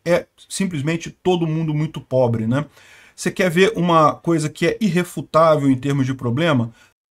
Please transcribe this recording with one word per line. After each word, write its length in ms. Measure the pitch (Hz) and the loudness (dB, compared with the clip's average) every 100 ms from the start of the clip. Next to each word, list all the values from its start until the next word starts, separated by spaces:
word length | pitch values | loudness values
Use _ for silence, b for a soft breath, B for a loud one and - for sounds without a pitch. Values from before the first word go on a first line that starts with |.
é 220 | 170 175 - _ - | -2 -2 -2 _ -14
simplesmente 600 | - 196 160 147 165 165 | -6 -6 -4 -4 -4 -8
todo 360 | - 180 180 165 | -6 -2 0 0
mundo 260 | 156 156 | -2 -2
muito 260 | 151 156 151 | -2 -4 -8
pobre, 480 | - 127 120 113 110 | -4 0 0 0 -2
né? 200 | 131 147 B B B B | -2 -4 B B B B
Você 160 | - 175 | -10 -6
quer 200 | - 185 | -2 0
ver 240 | 165 190 180 | 2 2 2
uma 380 | 175 165 151 | 2 4 4
coisa 340 | - - 165 151 | 2 -2 -2 -2
que 180 | - 170 | -2 -2
é 120 | 156 | 0
irrefutável 920 | 214 165 175 - 135 156 165 151 139 | 0 0 -2 -6 -2 2 4 4 2
em 60 | 127 | 0
termos 300 | 139 143 127 | 0 -2 -2
de 80 | |
problema? 580 | 131 120 117 170 131 117 b b _ _ | -2 -4 -2 0 0 -2 b b _ _